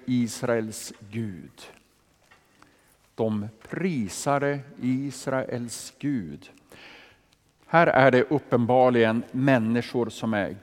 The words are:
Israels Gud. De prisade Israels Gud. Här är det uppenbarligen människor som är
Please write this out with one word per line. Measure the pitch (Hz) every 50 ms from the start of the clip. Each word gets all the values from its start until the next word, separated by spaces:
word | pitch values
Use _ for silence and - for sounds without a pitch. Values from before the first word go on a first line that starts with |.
| -
Israels | 127 123 123 120 110 - - 131 123 117 117 110 110 104 - - - - - 107 98
Gud. | 107 117 113 104 90 73 71 67 - - - - - _ _ _ _ _ _ _ _ _ _ _ _ _ _ _ _ _ _ _ _ _ _ _ _ _ _ _ _
De | - 113 110 107 104 104 110 - _ - -
prisade | - 160 175 190 160 123 104 90 - - - 143 143 139 143 143 143 143 123 - - -
Israels | 123 127 127 131 139 139 127 - - 135 131 131 - - 123 120 120 117 - - - - - _
Gud. | 139 147 139 113 87 73 71 - - - - _ _ _ - - - - - - - - _ _ _ _ _ _ _ _ _ _ _
Här | - - 165 170
är | 156 - 131 135 131
det | 123 127
uppenbarligen | - - 156 135 - - 139 120 117 110 123 127 127 127 123 117 113 113 113 117 - -
människor | - 127 135 143 135 120 110 113 117 120 - - - 123 113 107
som | - - 120 113 107
är | 101 92 76 92 101